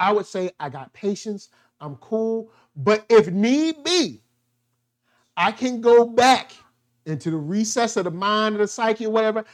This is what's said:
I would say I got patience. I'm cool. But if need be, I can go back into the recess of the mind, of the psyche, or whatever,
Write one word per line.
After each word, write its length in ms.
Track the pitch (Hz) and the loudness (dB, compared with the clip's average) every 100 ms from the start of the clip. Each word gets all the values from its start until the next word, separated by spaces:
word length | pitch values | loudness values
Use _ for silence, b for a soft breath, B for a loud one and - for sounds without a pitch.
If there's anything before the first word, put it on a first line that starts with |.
I 120 | 190 | 0
would 140 | 208 190 | 0 -2
say 260 | 196 180 - | -8 -8 -8
I 80 | 147 | -14
got 220 | 139 127 | -14 -18
patience. 580 | - 202 196 220 202 - _ _ - | -10 -8 -6 -8 -12 -14 _ _ -18
I'm 160 | 147 135 | -16 -16
cool. 540 | - 220 226 226 220 b b 147 | -8 -4 -4 -6 -10 b b -6
But 280 | 139 214 214 | 0 0 4
if 220 | 226 202 | 4 4
need 540 | 185 226 285 320 311 | 0 2 2 0 -4
be, 380 | 302 359 208 117 _ _ _ _ _ _ _ _ _ _ _ - | -2 0 -2 -6 _ _ _ _ _ _ _ _ _ _ _ -4
I 160 | 185 | -2
can 280 | 214 254 240 | -2 -6 0
go 260 | 233 240 233 | 6 6 6
back 460 | 233 254 226 - - _ _ _ _ 160 | 4 4 4 0 -20 _ _ _ _ -8
into 240 | 151 170 | -6 -4
the 60 | 160 | -6
recess 580 | 151 202 214 247 233 214 | -4 -4 -2 0 -2 0
of 80 | 180 | -4
the 60 | |
mind, 440 | 165 196 214 214 208 | -2 -2 0 0 0
of 40 | |
the 80 | 202 | -2
psyche, 380 | - 226 220 220 | -2 -2 -2 -2
or 60 | |
whatever, 340 | 220 220 220 214 | 0 0 -2 -6